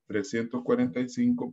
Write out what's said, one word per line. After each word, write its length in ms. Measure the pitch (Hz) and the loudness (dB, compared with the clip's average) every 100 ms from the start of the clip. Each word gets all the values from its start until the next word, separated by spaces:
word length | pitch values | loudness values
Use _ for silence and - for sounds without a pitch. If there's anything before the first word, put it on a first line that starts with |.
| - | -6
trescientos 560 | 104 98 117 113 127 | -4 -2 -4 -4 -4
cuarenta 380 | 120 123 123 123 | 0 2 2 0
y 80 | 127 | -4
cinco 440 | - 123 123 123 | 2 2 2 -2